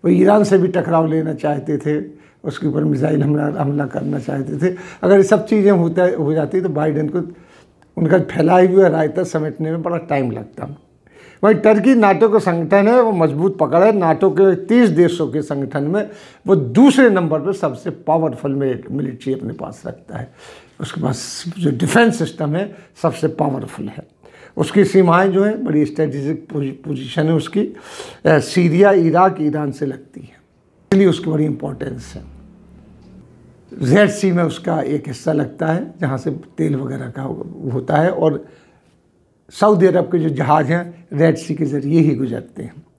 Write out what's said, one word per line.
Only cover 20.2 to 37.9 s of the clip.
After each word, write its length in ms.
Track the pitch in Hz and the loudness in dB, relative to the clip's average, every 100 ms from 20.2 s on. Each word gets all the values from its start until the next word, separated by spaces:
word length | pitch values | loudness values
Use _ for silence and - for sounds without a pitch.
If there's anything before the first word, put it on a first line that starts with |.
| - _ - - _ _ | -14 _ -20 -20 _ _
उसके 200 | 123 - | -10 -6
पास 440 | 131 123 - - 170 175 | -4 -6 -10 -12 -12 -4
जो 140 | 165 | -4
डिफेंस 480 | 123 170 233 233 226 | -2 0 2 2 2
सिस्टम 360 | 160 - 151 160 | -6 -4 -4 -4
है, 200 | 202 - _ _ | -6 -10 _ _
सबसे 260 | 165 - 156 | -4 -2 -6
पावरफुल 600 | 156 151 135 147 - - | -2 -4 -4 -10 -12 -12
है। 200 | - - _ _ - - - | -14 -20 _ _ -20 -16 -4
उसकी 280 | 160 202 202 | 0 2 4
सीमाएं 460 | 190 175 175 196 | 4 4 4 2
जो 120 | 185 | 2
हैं, 220 | 202 214 254 | 0 -2 -2
बड़ी 200 | 151 147 | 0 -2
स्ट्रेटेजिक 640 | - 151 139 139 160 - | -2 -4 -4 -6 -8 -8
पोजि-, 300 | 147 135 135 156 | -6 -6 -8 -10
पोजीशन 400 | 135 131 - 156 | -10 -6 -2 0
है 80 | |
उसकी। 280 | 165 127 196 | 0 -2 -4
अ, 120 | - - - - - - - | -4 -8 -18 -18 -18 -4 2
सीरिया, 640 | 156 - 185 170 147 202 | 2 2 0 2 4 4
इराक, 440 | 196 165 165 190 190 | 4 2 2 2 0
ईरान 300 | 151 151 147 | -4 -2 -6
से 140 | 135 139 | -6 -8
लगती 360 | 127 - - | -8 -16 -20
है, 200 | - _ _ _ _ _ _ | -20 _ _ _ _ _ _
इसलिए 140 | 196 196 | 2 4
उसकी 240 | 160 160 | 2 -4
बड़ी 140 | 156 151 | -2 -2
इंपॉर्टेंस 680 | - 139 139 135 131 - - | -4 -10 -10 -10 -12 -14 -18
है। 80 | - - - - _ - - - - - - _ _ _ _ - | -18 -20 -20 -20 _ -20 -20 -20 -20 -20 -20 _ _ _ _ -6
रेड 280 | 127 175 202 | 2 4 4
सी 220 | 202 190 | 2 0
में 120 | 175 | 0
उसका 380 | 165 - - 160 | -2 -4 -4 -4
एक 260 | 131 147 151 | -2 -6 -6
हिस्सा 260 | 123 - | -8 -4
लगता 340 | 147 147 - 160 | -2 -4 -4 -4
है, 260 | 165 320 - | -4 -6 -6
जहाँ 160 | 143 135 | -4 -4
से 140 | 160 | -6
तेल 440 | 143 - - 160 135 | -8 -12 -6 -4 -4
वगैरह 340 | 131 135 127 | -6 -10 -10
का 120 | 127 | -10
हो-, 520 | 131 - - - 147 | -10 -10 -12 -10 -6
होता 240 | 123 123 | -6 0